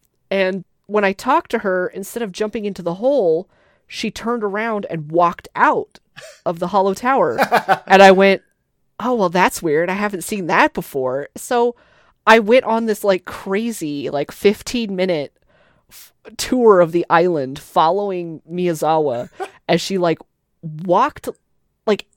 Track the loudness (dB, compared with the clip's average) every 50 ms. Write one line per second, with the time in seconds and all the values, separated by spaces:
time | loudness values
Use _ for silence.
0 | _ _ _ _ _ -4 -2 -2 -2 -2 -2 -6 -10 _ _ _ _ -4 -2 0
1 | 0 0 -2 -2 -2 0 0 0 0 -2 -6 -4 -2 0 -2 0 -2 -4 -6 -10
2 | -12 -10 -8 -8 -8 -8 -6 -6 -6 -4 -4 -6 -6 -6 -8 -6 -6 -6 -4 -2
3 | 0 0 2 2 2 2 2 0 -2 _ _ _ _ _ _ _ _ -16 -12 -8
4 | -8 -8 -8 -6 -6 -6 -4 -4 -4 -4 -4 -4 -4 -4 -4 -6 -6 -6 -8 -10
5 | -8 -2 0 2 2 2 0 -4 -16 -10 -2 0 2 2 2 0 -4 _ _ -20
6 | _ _ _ -20 -20 -20 -16 _ -6 -6 -4 -4 -4 -2 0 2 2 2 0 -2
7 | -2 0 2 2 2 2 2 0 0 2 2 0 2 2 0 0 2 4 6 8
8 | 10 8 8 8 6 4 4 2 _ _ _ _ _ _ _ _ _ _ _ -8
9 | -4 -4 -2 0 0 0 2 2 2 2 0 -2 -4 -2 0 0 0 -2 -2 -4
10 | -4 -4 -6 -6 -8 -8 -8 -6 -4 0 2 2 2 2 0 -6 -10 -8 -6 -4
11 | -4 -2 -4 -4 -6 -10 -14 -14 -8 -4 -2 0 0 -2 -4 _ _ _ _ _
12 | _ _ _ _ 2 4 4 4 4 4 4 4 4 2 -2 -2 -2 -4 -4 -2
13 | 0 0 0 0 -2 -10 -16 -12 -8 -4 -4 -4 -4 -4 -6 -6 -8 -8 -6 -6
14 | -6 -6 -4 -4 -6 -6 -6 0 2 2 2 0 -6 -8 -6 -6 -6 -4 -4 -4
15 | -2 -2 -2 -4 -4 -8 _ _ _ _ _ _ _ _ _ _ _ _ -20 -20
16 | -20 -20 _ _ -20 -20 -14 -10 -6 -2 0 4 6 6 8 6 6 4 2 -2
17 | 0 2 2 2 4 2 0 -2 -4 -6 -8 -14 -10 -2 0 2 2 2 2 0
18 | -2 -4 -6 -8 -8 -10 -12 -14 _ -10 -6 -4 -2 -2 -2 -2 0 0 0 0
19 | 0 -2 -2 -4 -8 -10 _ -14 -14 -14 -16 _ _ -2 -2 -2 -2 -2 -4 -2
20 | 0 -2 -2 -4 -8 _ _ _ _ _ _ _ -16 -14 -12 -8 -2 0 2 2
21 | 2 0 -4 -10 -14 -14 -14 _ _ _ _ _ _ _ _ _ -2 -2 -2 -2
22 | -4 _ _